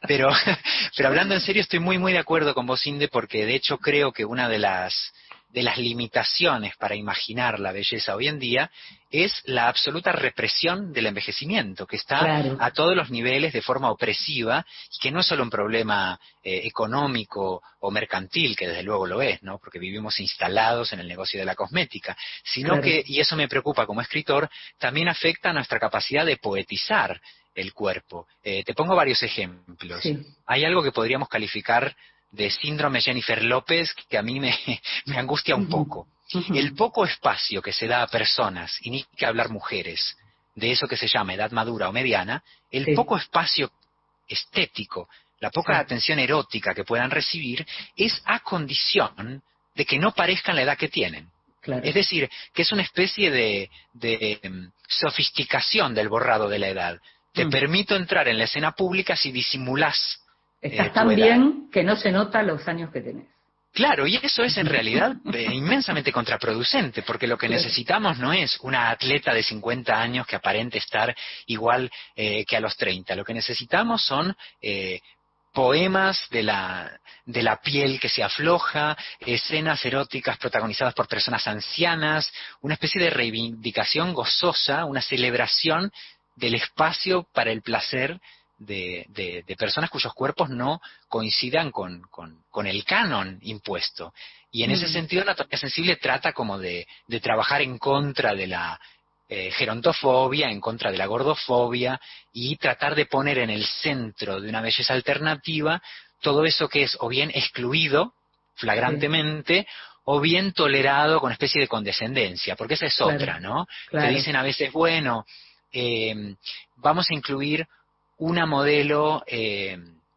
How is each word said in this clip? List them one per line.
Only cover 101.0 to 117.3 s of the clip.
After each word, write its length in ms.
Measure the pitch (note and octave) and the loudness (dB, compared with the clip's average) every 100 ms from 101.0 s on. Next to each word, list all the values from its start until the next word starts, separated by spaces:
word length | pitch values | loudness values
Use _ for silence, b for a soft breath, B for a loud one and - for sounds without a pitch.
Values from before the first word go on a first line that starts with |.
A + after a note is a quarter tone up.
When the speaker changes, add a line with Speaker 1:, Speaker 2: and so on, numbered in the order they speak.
| G2 | -2
Speaker 1:
gordofobia, 960 | A#2 C3+ D3+ - B2 A#2+ B2 B2 C3 B B B | 0 0 0 2 2 2 0 -2 -4 B B B
y 220 | A#2 B2 D3+ | -8 -6 -2
tratar 380 | C#3 B2 C#3+ D3+ | 0 0 0 0
de 100 | D3 | 2
poner 320 | C3+ C#3+ C3 | 2 2 2
en 120 | A2+ | 0
el 140 | G#2+ G#2 | -2 -4
centro 760 | - D#3 C3+ A2+ - G2+ F#2+ | -4 -2 -2 -4 -6 -6 -4
de 80 | G#2 | -4
una 100 | A2 | -4
belleza 340 | A2+ - A#2+ | 0 0 2
alternativa 880 | B2+ C3 C#3 D#3 D3+ - D#3 D3+ F3 B B B _ | 0 0 0 0 -2 -4 -2 0 -2 B B B _
todo 240 | D#3 C#3+ D#3+ | 2 4 4
eso 220 | D3+ D#3 | 2 0
que 160 | D3 | 2
es 140 | C#3 - | 0 0
o 80 | A#2 | -2
bien 240 | B2+ D3+ | 0 0
excluido 800 | C#3+ - - A#2+ D#3 D#3 C#3+ A3+ _ _ _ _ - | 0 -2 -2 -2 0 2 2 2 _ _ _ _ -6
flagrantemente, 1040 | A2+ G#2+ B2 C#3+ D3 D#3 D3+ D3+ C#3+ F3+ | -2 2 2 0 0 2 0 -2 2 2
Speaker 2:
Sí. 60 | G#3 B B B - | 2 B B B 0
Speaker 1:
o 140 | C#3+ | 2
bien 320 | D#3 F3 G3 | 4 4 2
tolerado 640 | F#3 D3+ C3+ C3+ C#3 D3+ D#3+ | 2 4 4 4 4 4 4
con 80 | B2+ | 2
una 60 | |
especie 280 | A2+ C#3+ D3 | 0 0 2
de 60 | C3+ | 0
condescendencia, 880 | A2 G2+ - A2+ C3 G2+ F2 - F2+ | 0 -2 -2 -2 0 0 -2 -4 -4
porque 180 | A#2 | -2
esa 140 | D#3 D3+ | -2 0
es 80 | - | 2
Speaker 2:
Claro, 180 | - D3 | 2 2
Speaker 1:
otra, 240 | B2 E2 | -2 -4
¿no? 280 | F2 C3+ F#3 B B | -4 -4 -4 B B
Speaker 2:
claro. 200 | D3+ D3 | 0 2
Speaker 1:
Te 60 | C3 | 2
dicen 200 | C#3+ C#3 | 2 0
a 80 | |
veces, 280 | C3+ C3+ C#3 | 0 0 -2
bueno, 540 | D#3 E3 E3 C#3 A#2 - B B B _ | 2 4 4 2 0 -4 B B B _
eh, 640 | B2+ B2 A2+ A2 G#2+ G#2 F#2+ B B B _ | -4 -2 0 -2 -4 -8 -12 B B B _
vamos 320 | D3 E3 F3 | 2 2 2
a 40 | |
incluir 540 | D#3 C3+ | -2 -4